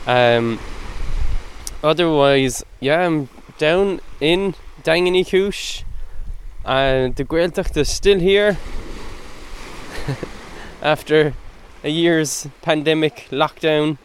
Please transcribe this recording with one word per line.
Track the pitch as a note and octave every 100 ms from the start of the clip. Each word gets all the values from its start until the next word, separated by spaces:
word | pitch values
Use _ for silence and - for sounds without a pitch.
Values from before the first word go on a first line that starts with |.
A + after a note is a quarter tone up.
| -
Um, | B2 A#2+ A#2+ A#2 A2 - - - - - - - - - - - -
otherwise, | D3+ D#3 E3+ D3+ C#3 C#3 C3+ - - -
yeah, | B2+ D#3+ F3+
I'm | D#3+ C3 - - -
down | D3+ F3 G3+ F3 - -
in | D3 F3+ G3 E3 - -
Dangany | - E3 F3+ F#3 F3+
Coosh. | F#3 G3 - - - - - - - - - - - -
Uh, | C3 C3+ C3 B2+ B2
the |
Gaeltacht | C3+ D#3+ F3 F3 F3+ D#3
is | C#3
still | - G3 G3
here | F3 G3 G#3 F3+ - - - - - - - - - - - - - - -
<laughs> | A#3+ - - - - - -
after | - D3+ - D#3 D3+ B2+ - - - -
a | C#3+
year's | D#3+ E3+ E3 D3+ - C#3 -
pandemic | - D#3 D3 D#3+ D#3 - -
lockdown. | C3 D3+ - D#3+ D3+ D3+ D3+